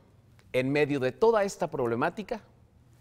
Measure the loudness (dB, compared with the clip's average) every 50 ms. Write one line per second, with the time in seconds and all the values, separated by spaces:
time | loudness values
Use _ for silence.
0 | -20 _ _ -20 _ _ -20 -20 -14 -4 -2 0 0 2 2 2 2 2 0 0
1 | 0 -2 0 2 2 4 4 4 0 -2 -2 -4 -6 -6 -4 -2 -2 0 0 0
2 | 0 -2 -2 -6 -8 -10 -10 -12 -12 -14 _ _ -20 _ _ _ _ _ -20 -20